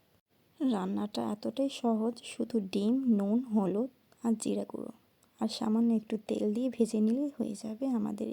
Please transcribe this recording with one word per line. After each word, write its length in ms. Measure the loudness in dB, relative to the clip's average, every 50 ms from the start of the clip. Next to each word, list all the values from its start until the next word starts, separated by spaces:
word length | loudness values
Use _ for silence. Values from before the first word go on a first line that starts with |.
| _ _ _ _ _ _ _ _ _ _ _ -2
রান্নাটা 640 | 0 0 0 0 0 -2 -2 -4 -4 -4 -4 -4 -4 -4
এতটাই 380 | -4 -4 -4 -4 -2 -2 -2 -2 -2 -2
সহজ, 320 | 0 0 2 2 0 -2 -4 -6 -10 -10
শুধু 240 | -6 -6 -4 -2 -2 -2 0 0 0
ডিম, 200 | 2 2 2 2 4 4 4 4 4
নুন, 200 | 4 2 2 0 2 2
হলুদ 380 | 2 2 2 2 2 0 -2 -2 -6 _ _ _ _ _ 0
আর 80 | 0 0 0
জিরা 220 | 0 -2 -2 -2 -2 -6
গুঁড়ো 200 | -8 -10 -10 -10 -14 _ _ _ _ _ _ _ _ -4
আর 80 | -4 -4
সামান্য 420 | -2 -2 0 2 2 4 4 4 4 2
একটু 140 | 0 -2 -4 -4 -2 -2
তেল 160 | -2 0 0 0 0
দিয়ে 120 | 0 0 0 2
ভেজে 240 | 2 2 2 2 2
নিলেই 300 | 2 4 2 2 0 -2 -4
হয়ে 180 | -4 -6 -6 -6 -8
যাবে 220 | -8 -8 -6 -4 -2 -2 0 0
আমাদের 300 | 0 -2 -4 -4 -4 -4